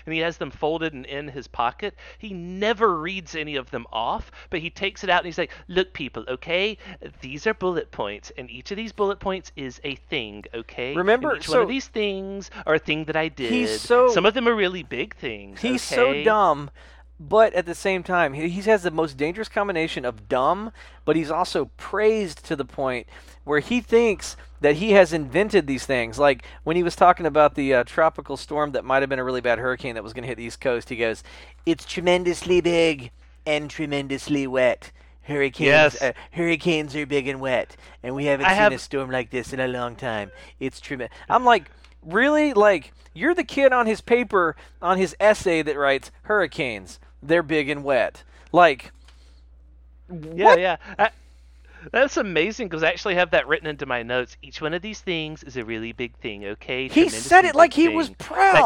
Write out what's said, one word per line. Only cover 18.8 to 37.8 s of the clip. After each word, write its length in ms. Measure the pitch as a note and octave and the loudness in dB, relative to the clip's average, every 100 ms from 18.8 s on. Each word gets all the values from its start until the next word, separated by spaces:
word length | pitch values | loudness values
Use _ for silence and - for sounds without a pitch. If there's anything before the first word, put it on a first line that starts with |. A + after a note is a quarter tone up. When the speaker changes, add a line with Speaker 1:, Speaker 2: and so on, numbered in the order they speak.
Speaker 2:
the 80 | F3+ | 2
most 260 | D#3+ D#3+ C3+ | -2 -2 -2
dangerous 320 | D3 F#3+ G#3+ | -4 -4 -6
combination 560 | - G3+ E3+ D#3+ - B2 | -4 -2 -2 -2 -4 -6
of 240 | A2+ G#2 | -8 -2
dumb, 420 | C3 C#3 F#3 A3 - - - | 0 2 0 -4 -14 -20 -6
but 140 | - D#3+ | 0 0
he's 120 | D3+ | 0
also 420 | D#3+ F3+ C4 C3 - | -2 -2 -2 -4 -8
praised 720 | - G3 G#3+ A3 F#3+ D3 - | -8 0 2 2 -2 -8 -8
to 100 | D#3 | -6
the 80 | |
point 420 | B2+ - C3+ B2 - - - - | -6 -6 -4 -4 -8 -18 -20 -14
where 160 | - D3 | -2 -2
he 220 | C#3+ B3 | 0 -2
thinks 560 | A#3+ A3+ A#3 F3+ - - - - | 2 4 4 0 -6 -14 -20 0
that 180 | C#3+ D3 | 2 2
he 140 | A3 | 6
has 220 | G3+ E3+ | 6 6
invented 540 | E3 C#3 D3+ G#3+ G#3 C#3+ | 4 -2 0 2 2 2
these 180 | C3 - | -2 -2
things. 320 | C3 A2+ A2 | -2 -2 2
Like, 260 | C#3+ B2+ - - | 2 2 -4 -10
when 120 | - E3+ | -4 0
he 60 | |
was 120 | E3+ - | 0 4
talking 320 | F3+ F3+ E3 | 6 6 2
about 260 | D3 D3 | 4 4
the, 220 | D3 C3+ C3 | 4 2 2
uh, 80 | |
tropical 520 | A#2+ - D#3+ - D3 C#3 | 2 2 0 0 -8 -10
storm 360 | - D3 D3 | -6 -4 -2
that 120 | B2+ | -4
might 200 | A2+ C3+ | 0 0
have 60 | C3+ | 0
been 100 | C3+ | -2
a 40 | |
really 160 | B2+ B2+ | -4 -2
bad 200 | A#2+ A#2 | 0 0
hurricane 340 | B2+ B2+ C3+ | -2 -4 -6
that 100 | A2+ | -10
was 100 | G#2+ | -10
gonna 120 | A#2+ B2 | -12 -10
hit 100 | A2+ | -10
the 60 | A#2 | -10
East 140 | - | -6
Coast, 300 | C3+ A#2+ - | -4 -4 -4
he 60 | A#2+ | -4
goes, 280 | A2+ G#2+ - - - - | -4 -4 -10 -20 -20 -8
"It's 220 | - D#3+ - | -4 -4 -6
tremendously 760 | - F3 F3+ F3 E3 F3 F3+ | -4 0 2 0 -4 0 2
big 520 | F3 E3+ E3 D3 A#2+ - - - - | 2 2 2 0 -8 -20 -20 -12 -4
and 240 | D3+ D3+ | -4 -4
tremendously 800 | - D3+ C#3+ C#3 C3+ - D3 C3+ | -8 -6 -4 -4 -6 -2 -2 0
wet. 440 | B2+ B2+ A2+ - - - _ | 2 2 2 -6 -20 -20 _
Hurricanes, 460 | - D3 C#3 - D3+ | -8 -2 -2 2 4
Speaker 1:
Yes. 340 | D3 D3+ - | 6 6 4
Speaker 2:
uh, 120 | C3+ - - | -4 -4 -10
hurricanes 640 | E3 E3+ E3 F3 D#3+ D3+ D3 | -4 -2 0 0 -2 -2 -6
are 100 | D3 | -2
big 220 | C#3+ C3 | -2 -2
and 120 | C3+ | -4
wet, 380 | C3+ A#2+ - - | -2 -2 -2 -10